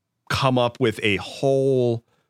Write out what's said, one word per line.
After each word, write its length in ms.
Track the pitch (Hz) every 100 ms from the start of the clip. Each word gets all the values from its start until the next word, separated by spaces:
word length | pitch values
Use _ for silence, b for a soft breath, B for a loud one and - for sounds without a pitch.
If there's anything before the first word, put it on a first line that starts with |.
| _ _ -
come 300 | - 135 123
up 200 | 120 -
with 220 | 120 104
a 140 | 110 95
whole, 880 | - - 139 135 135 131 123 113 _ _ _